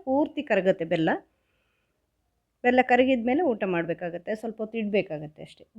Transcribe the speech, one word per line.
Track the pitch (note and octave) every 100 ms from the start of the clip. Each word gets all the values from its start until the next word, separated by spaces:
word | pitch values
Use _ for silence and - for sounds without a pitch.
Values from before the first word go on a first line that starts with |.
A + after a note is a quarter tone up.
ಪೂರ್ತಿ | C4 C4+ D#4 D4+
ಕರಗತ್ತೆ | D4 G3+ F#3 F#3 E3
ಬೆಲ್ಲ. | E3+ D#3+ F4 - _ _ _ _ _ _ _ _ _ _ _ _ _
ಬೆಲ್ಲ | B3 B3+ B3+
ಕರಗಿದ | B3 C4 C4 A3+
ಮೇಲೆ | C#4+
ಊಟ | E4+ A3
ಮಾಡ್ಬೇಕಾಗತ್ತೆ. | G3 E3+ E3 E3 F3 E3+ - G#3+
ಸ್ವಲ್ಪ | A3+ A3
ಹೊತ್ತು | G#3+ A3+
ಇಡ್ಬೇಕಾಗತ್ತೆ | G#3+ G3+ F#3 D3+ D3+ D3+
ಅಷ್ಟೇ. | D#3 - -